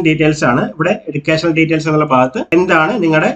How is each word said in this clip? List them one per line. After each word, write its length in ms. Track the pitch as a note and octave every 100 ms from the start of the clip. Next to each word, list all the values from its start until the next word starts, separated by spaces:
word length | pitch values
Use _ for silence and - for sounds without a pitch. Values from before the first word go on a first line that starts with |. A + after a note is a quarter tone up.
| E3
details 360 | D3+ D3+ D3+ C#3
ആണ്. 120 | C3 - -
ഇവിടെ 180 | E3 G#3 -
എഡ്യൂക്കേഷൻ 400 | D3 E3 D#3 E3+ D#3+
details 280 | D#3+ D#3+ D#3
എന്നുള്ള 180 | D3+ D3+ C3
ഭാഗത്ത് 260 | C3 A3+ - E3
എന്താണ് 380 | F#3 E3 E3 A#3+
നിങ്ങളുടെ 260 | E3 D#3 G3